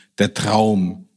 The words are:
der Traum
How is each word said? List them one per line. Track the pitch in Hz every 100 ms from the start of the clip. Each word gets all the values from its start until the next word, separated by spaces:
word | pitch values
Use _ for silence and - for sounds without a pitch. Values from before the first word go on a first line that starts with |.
| _ -
der | 101
Traum | - 104 107 107 104 90 - -